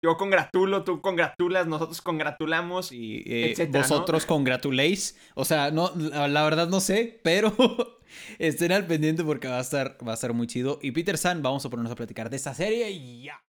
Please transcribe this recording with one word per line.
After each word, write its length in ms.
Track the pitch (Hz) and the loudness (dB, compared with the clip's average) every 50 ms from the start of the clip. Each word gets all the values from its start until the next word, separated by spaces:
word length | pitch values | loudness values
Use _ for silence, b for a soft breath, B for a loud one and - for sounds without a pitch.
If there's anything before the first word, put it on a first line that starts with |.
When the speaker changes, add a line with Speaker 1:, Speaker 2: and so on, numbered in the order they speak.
| - | 4
Speaker 1:
yo 120 | 165 165 | 2 2
congratulo, 640 | 160 196 196 190 180 139 - - 180 185 190 196 196 - | 2 2 2 4 2 2 2 2 2 4 4 2 0 0
tú 180 | - 180 156 | -2 -4 -2
congratulas, 680 | - 196 185 165 170 147 - _ 175 175 185 185 175 165 | -2 -2 0 0 0 0 0 _ -2 0 2 0 0 0
nosotros 340 | 160 151 165 160 165 - - | -2 -4 -4 -6 -8 -8 -4
congratulamos, 880 | 185 170 156 156 147 147 - 160 156 165 165 175 175 180 180 180 - | -4 -2 -2 -2 -4 -4 -4 -4 -2 -2 -2 -2 -2 -4 -6 -6 -6
Speaker 2:
Y, 280 | 131 120 117 110 107 110 | -10 -10 -10 -8 -8 -8
eh, 340 | - - - 117 117 117 113 | -8 -4 -2 0 0 0 0
Speaker 1:
etcétera, 340 | - 170 147 135 139 135 | 0 -2 2 2 2 2
¿no? 20 | 131 | 4
Speaker 2:
vosotros 380 | 143 143 - - 160 160 - | 2 2 2 2 0 0 2
congratuléis. 920 | - 165 151 139 131 127 123 - 143 135 127 139 160 196 196 - - - B B B B | 2 0 2 2 2 0 0 0 0 0 2 2 2 2 0 -2 -8 -8 B B B B
O 80 | - 135 | -6 -2
sea, 260 | - 165 151 143 143 | 0 2 2 2 2
no, 220 | 151 156 170 185 175 | 2 2 0 0 0
la, 320 | 175 156 156 139 147 147 | -2 -4 -2 -2 0 0
la 160 | 143 143 147 151 | 2 4 4 4
verdad 260 | 156 156 156 170 170 | 4 4 2 2 2
no 120 | 185 190 | 2 0
sé, 400 | 190 - 190 208 240 233 - - _ | 2 2 2 0 0 -2 -6 -2 _
pero 300 | 160 165 196 214 214 208 | 2 4 4 4 2 4
<laughs> 480 | - 254 226 233 - 247 - - _ B B B B B B B B | 6 4 4 4 2 -4 -4 -6 _ B B B B B B B B
estén 320 | - 160 151 156 170 170 185 | 0 0 2 2 2 2 2
al 160 | 202 196 170 | 2 2 0
pendiente 340 | 170 156 151 156 160 165 170 | 0 2 2 2 2 2 0
porque 240 | 151 151 127 - | 0 -2 -2 -2
va 120 | 131 127 123 | -4 -4 -4
a 20 | |
estar, 360 | 127 - - 143 135 135 - _ 123 | -4 -2 -2 -2 -2 -2 -6 _ -6
va 40 | 113 107 | -6 -4
a 20 | |
estar 180 | - - 123 117 | -4 -2 -2 0
muy 160 | 117 117 117 | 0 -2 -2
chido. 320 | - 127 123 131 147 - - | -2 -2 -2 -2 -2 -2 -6
Y 80 | 139 | -4
Peter 260 | 117 160 170 185 196 | -2 -2 -2 0 -2
San, 240 | 156 - 180 180 170 | 0 0 0 0 0
vamos 240 | 143 127 135 139 - | 0 0 -2 -2 -4
a 60 | 135 | -6
ponernos 220 | 123 117 117 117 123 | -6 -4 -4 -4 -6
a 40 | |
platicar 320 | - 120 110 - - 110 113 | -8 -10 -10 -8 -8 -8 -6
de 60 | 123 | -6
esta 160 | 135 - 147 131 | -6 -6 -8 -6
serie 380 | 135 175 214 220 233 233 214 | -4 -2 -2 0 -2 -2 -4
y 320 | 196 175 135 123 120 120 127 | -6 -10 -12 -16 -18 -18 -16
ya. 160 | 139 147 131 _ _ | -18 -18 -18 _ _